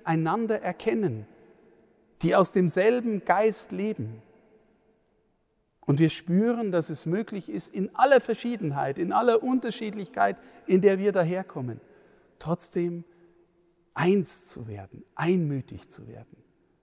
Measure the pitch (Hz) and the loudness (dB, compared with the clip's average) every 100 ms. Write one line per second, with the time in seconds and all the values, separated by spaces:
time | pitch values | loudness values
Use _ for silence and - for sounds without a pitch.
0 | - 165 160 202 226 214 185 175 - 226 | -2 0 2 0 0 -2 -4 -4 -2 0
1 | 190 110 104 - - _ _ _ _ _ | 0 -2 -10 -20 -20 _ _ _ _ _
2 | _ _ 165 185 185 196 180 180 208 247 | _ _ 2 4 4 2 2 2 2 2
3 | 233 208 - 180 220 214 - 185 208 214 | -2 -4 0 2 2 0 -6 -6 -6 -6
4 | 107 113 - _ _ _ _ _ _ _ | -8 -10 -20 _ _ _ _ _ _ _
5 | _ _ _ _ _ _ _ _ - 143 | _ _ _ _ _ _ _ _ -2 4
6 | 160 - - 175 226 233 214 180 160 151 | 4 2 0 2 2 0 0 0 -2 -6
7 | - 185 226 202 - 196 - 202 196 - | -4 -4 -4 -8 -8 -10 -8 -6 -4 2
8 | 254 277 - 220 240 240 165 139 135 139 | 6 6 4 -4 -4 -4 -4 -2 -4 -2
9 | 180 202 240 226 247 262 240 - 110 208 | 0 2 4 2 2 0 -2 -6 -8 -8
10 | 196 - 101 - - - - 185 202 190 | -10 0 0 0 -12 -20 2 4 6 4
11 | 202 190 165 180 190 - 123 110 - - | 2 2 0 -2 -6 -8 -8 -10 -14 -20
12 | _ _ _ _ 156 175 - 190 175 170 | _ _ _ _ -6 -6 -4 -4 -4 -6
13 | 170 _ _ _ _ _ _ _ _ - | -12 _ _ _ _ _ _ _ _ 0
14 | 175 202 170 - - - 110 101 98 - | 4 4 2 -6 -12 -14 -12 -12 -14 -18
15 | - - 156 185 156 139 - 95 - - | -16 -4 2 2 2 -2 -6 -14 -16 -18
16 | 110 113 113 - _ _ _ _ | -18 -18 -20 -20 _ _ _ _